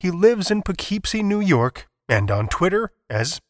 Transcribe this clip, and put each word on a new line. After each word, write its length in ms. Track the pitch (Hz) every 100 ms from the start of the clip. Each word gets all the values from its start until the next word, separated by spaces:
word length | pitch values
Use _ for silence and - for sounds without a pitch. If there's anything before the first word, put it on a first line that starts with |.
He 100 | 180
lives 400 | 170 208 233 185
in 120 | 214
Poughkeepsie, 600 | 190 180 - 202 - 220
New 180 | 202 208
York, 460 | 196 131 123 - - _ -
and 220 | 113 101
on 180 | 101 107
Twitter 440 | - 175 202 226 _ -
as 320 | 107 123 - -